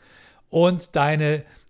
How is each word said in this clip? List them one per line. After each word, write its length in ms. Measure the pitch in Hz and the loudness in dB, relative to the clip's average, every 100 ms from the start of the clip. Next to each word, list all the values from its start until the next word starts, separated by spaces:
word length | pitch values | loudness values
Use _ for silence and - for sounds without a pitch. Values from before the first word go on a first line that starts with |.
| _ - - _ _ | _ -20 -20 _ _
Und 460 | 165 175 180 - 156 | 0 2 0 -4 -2
deine, 480 | 143 156 151 151 - - _ | 0 0 0 -2 -6 -20 _